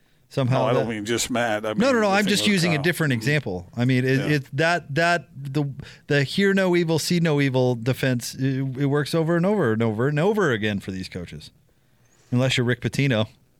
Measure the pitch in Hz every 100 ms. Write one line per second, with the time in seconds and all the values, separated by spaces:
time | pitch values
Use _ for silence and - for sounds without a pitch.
0 | _ _ _ - 127 127 110 120 113 107
1 | 104 117 - 120 117 107 110 110 254 240
2 | 208 196 202 202 208 196 170 151 160 170
3 | 156 120 113 151 110 90 90 - 123 127
4 | 131 135 101 151 131 139 165 175 - 139
5 | 170 170 - - 139 139 143 127 - -
6 | - 143 135 - 196 196 185 175 165 160
7 | - 175 165 143 139 131 127 120 117 123
8 | 135 123 - - 135 131 135 127 139 147
9 | 143 170 160 170 180 214 127 110 117 107
10 | 131 147 180 214 170 113 107 101 - 95
11 | 92 92 87 76 - - _ _ _ _
12 | _ _ _ 123 131 127 120 123 117 -
13 | 139 110 107 - _